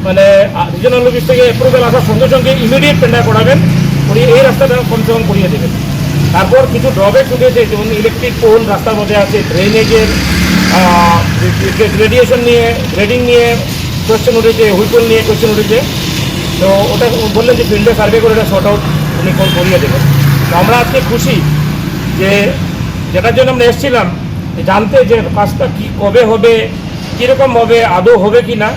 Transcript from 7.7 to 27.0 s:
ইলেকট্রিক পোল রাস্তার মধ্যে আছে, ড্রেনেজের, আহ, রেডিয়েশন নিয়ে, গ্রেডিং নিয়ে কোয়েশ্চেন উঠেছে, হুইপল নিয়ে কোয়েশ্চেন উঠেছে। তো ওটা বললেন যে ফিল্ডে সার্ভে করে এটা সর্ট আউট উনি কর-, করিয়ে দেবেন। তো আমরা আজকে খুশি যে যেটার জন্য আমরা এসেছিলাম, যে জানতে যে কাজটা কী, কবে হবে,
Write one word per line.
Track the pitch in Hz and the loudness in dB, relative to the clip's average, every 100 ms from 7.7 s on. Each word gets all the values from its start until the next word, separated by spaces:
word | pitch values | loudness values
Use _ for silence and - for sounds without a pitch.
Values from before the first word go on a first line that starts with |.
| 208 214 | -2 -4
ইলেকট্রিক | 214 214 - 165 - | -2 -2 -2 -6 0
পোল | 226 220 214 | 2 2 2
রাস্তার | 196 233 208 | -4 -2 -4
মধ্যে | 202 208 | -2 0
আছে, | 196 214 - | 0 -2 -2
ড্রেনেজের, | 170 196 220 214 440 - - - - - - - | -2 0 0 2 2 0 -2 -2 0 0 0 2
আহ, | - - 175 170 104 98 - - - 196 - 214 196 | 2 2 2 2 2 0 -2 -2 -2 -2 -2 -2 0
রেডিয়েশন | 220 247 240 247 | 0 2 2 2
নিয়ে, | 240 240 233 233 - | 2 2 0 -2 -4
গ্রেডিং | 170 202 247 | -4 -2 0
নিয়ে | 247 240 233 233 - - - - - | 2 2 2 -2 -4 -6 -6 -6 -2
কোয়েশ্চেন | - 247 226 | 0 0 2
উঠেছে, | 226 220 220 | 0 2 0
হুইপল | 190 214 233 226 | 2 2 0 2
নিয়ে | 226 | 0
কোয়েশ্চেন | 214 208 220 | 0 0 0
উঠেছে। | 208 214 220 - - - - - - - - | 0 0 0 -2 -6 -6 -4 -4 -6 -6 -2
তো | 185 | 0
ওটা | 196 202 208 240 - 220 202 | 0 0 0 0 0 -2 0
বললেন | 233 233 | 0 0
যে | |
ফিল্ডে | 233 202 214 214 | 0 0 2 2
সার্ভে | 208 220 | 0 2
করে | 226 | 2
এটা | 220 214 | 0 0
সর্ট | 190 196 | 0 0
আউট | 208 - - - - | -2 -2 -4 -4 -4
উনি | 185 185 | -2 0
কর-, | 190 - | 0 0
করিয়ে | 180 180 | 0 0
দেবেন। | - - - - - - - | 0 0 2 2 2 0 0
তো | 170 | 0
আমরা | 196 240 | 2 2
আজকে | 240 262 - | 2 -2 -2
খুশি | 233 180 165 - - - - - - - - | -2 0 0 0 0 -2 -4 -6 -6 -6 -2
যে | 190 202 202 - - - - - - | 0 0 0 -2 -6 -6 -6 -6 -4
যেটার | - 226 233 | -2 0 2
জন্য | 254 | 0
আমরা | 254 240 | 2 0
এসেছিলাম, | 233 277 247 180 - - - - - | 0 -2 -2 -2 -4 -8 -8 -8 -6
যে | |
জানতে | - 196 214 269 247 | -2 0 2 2 2
যে | 233 180 202 | 0 0 -2
কাজটা | 208 - 254 | -2 -2 -4
কী, | - - - | -4 -8 -4
কবে | 202 208 226 | 0 2 2
হবে, | 220 226 226 220 - - - | 2 2 2 -2 -8 -10 -10